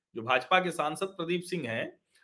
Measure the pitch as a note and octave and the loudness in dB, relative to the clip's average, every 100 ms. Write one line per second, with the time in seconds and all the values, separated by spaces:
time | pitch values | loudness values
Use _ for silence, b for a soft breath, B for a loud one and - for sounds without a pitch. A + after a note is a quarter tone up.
0 | _ A2+ A2+ B2+ - F#3 F3+ D#3+ D3+ D#3+ | _ -6 2 2 4 4 4 0 -2 -2
1 | G3 - E3 F3+ F3+ F3 A#2+ A2+ E4 - | -4 -4 -2 -2 -2 -6 -4 -4 -6 -10
2 | _ _ | _ _